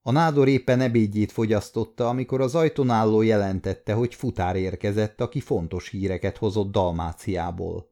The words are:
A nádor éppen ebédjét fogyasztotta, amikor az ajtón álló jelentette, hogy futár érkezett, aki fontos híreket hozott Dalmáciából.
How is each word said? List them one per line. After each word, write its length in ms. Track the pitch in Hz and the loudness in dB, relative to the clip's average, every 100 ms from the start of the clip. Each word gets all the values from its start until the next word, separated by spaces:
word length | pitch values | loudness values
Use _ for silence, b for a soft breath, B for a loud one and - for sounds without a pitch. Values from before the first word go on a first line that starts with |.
A 100 | 117 | 2
nádor 360 | 139 165 143 135 | 2 4 4 4
éppen 340 | 131 - 127 | 4 2 2
ebédjét 500 | 131 117 107 104 104 | 4 2 2 0 -2
fogyasztotta, 760 | - 110 104 - 113 110 - 120 | 0 0 0 0 -6 -6 -4 -2
amikor 320 | 127 123 131 | -2 -4 -2
az 140 | 131 | 0
ajtón 340 | 165 160 151 127 | 2 0 2 2
álló 320 | 113 110 110 | 4 4 4
jelentette, 720 | 113 107 98 92 98 92 - | 4 2 2 -2 -4 -6 -4
hogy 220 | 107 120 | -2 -2
futár 400 | - 127 - 90 | -4 -6 -2 -2
érkezett, 680 | 95 92 90 104 104 107 - | -2 -4 -4 -2 -2 -2 -4
aki 180 | 120 135 | -4 -4
fontos 500 | - 117 82 90 - | -2 -2 -2 -6 -8
híreket 480 | 98 95 90 98 - | -4 -4 -2 -4 -2
hozott 340 | 110 104 98 | -2 0 0
Dalmáciából. 1160 | 101 90 82 82 - - 90 87 87 85 85 - | 0 0 -2 -6 -6 -6 -4 -4 -6 -8 -8 -12